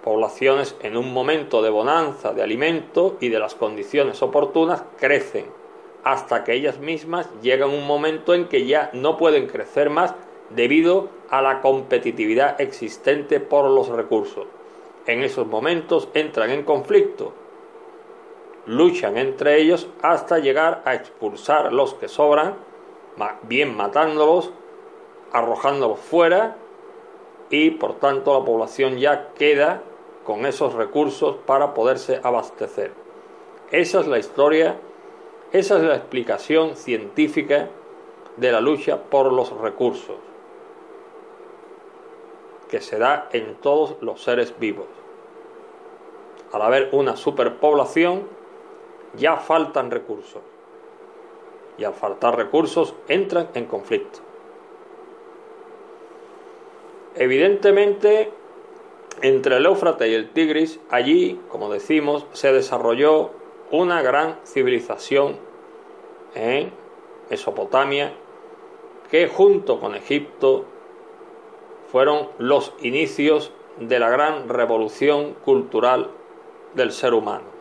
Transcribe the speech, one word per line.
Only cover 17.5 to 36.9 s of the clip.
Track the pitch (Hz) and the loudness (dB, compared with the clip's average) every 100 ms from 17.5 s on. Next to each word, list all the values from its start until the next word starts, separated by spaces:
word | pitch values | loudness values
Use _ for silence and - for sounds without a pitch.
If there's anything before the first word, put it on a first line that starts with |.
| - - - - - - - - - - - 107 | -20 -20 -20 -20 -20 -20 -20 -20 -20 -20 -20 -6
luchan | 120 175 - 107 110 | 4 4 4 -2 -2
entre | 131 131 147 151 | -2 0 4 4
ellos | 156 175 - - | 4 2 -2 -2
hasta | 156 170 - 165 | 0 0 2 0
llegar | 139 135 160 - 135 | 2 2 0 0 -4
a | |
expulsar | 123 - - 107 101 - 147 - | -4 -6 -8 -8 -8 0 2 2
los | 123 131 - | 0 0 -2
que | 104 | -10
sobran, | - 147 147 165 196 - - - - - - | 2 4 4 2 -4 -18 -20 -20 -20 -20 -8
ma-, | 104 - | -8 -8
bien | 110 123 143 107 | -4 -2 0 -2
matándolos, | 101 143 156 151 151 180 180 - - - - - - - - | -2 0 0 2 4 4 0 -14 -20 -20 -20 -20 -20 -20 -6
arrojándolos | 120 117 113 139 143 135 - | -4 -2 0 -2 0 -2 -2
fuera, | - 165 165 185 226 - - - - - - - - - - | -2 2 4 4 0 -6 -20 -20 -20 -20 -20 -20 -20 -20 -4
y | 147 156 | 2 2
por | 160 - - | 0 -6 0
tanto | 143 135 139 135 | 0 0 2 2
la | 131 | 2
población | 117 113 - 135 127 | 0 -2 -2 -2 0
ya | 139 143 - | 0 0 -4
queda | - 147 143 151 185 - - - - - | 0 2 4 2 0 -10 -20 -20 -16 -8
con | 107 135 | -4 -4
esos | - 139 | -2 -2
recursos | 117 107 143 147 135 151 139 - | -2 -2 0 -2 0 -2 -2 0
para | 135 143 | 2 2
poderse | 117 117 131 - 123 | 2 0 0 -2 -2
abastecer. | 123 120 110 - 104 - 95 - - - - - - - - | 0 -2 -4 -10 -8 -6 -8 -10 -20 -20 -20 -20 -20 -20 -2
Esa | 151 170 185 | 0 2 0
es | 160 | 0
la | 123 | -2
historia, | 104 - 147 156 160 - - - - - - - - | -2 2 4 4 2 -2 -14 -20 -20 -20 -20 -20 -2
esa | 185 196 196 | 0 2 2
es | |
la | 160 131 | 2 0
explicación | - 127 117 104 - 156 160 131 | -2 -6 -4 -6 2 2 2 -4
científica | - | -4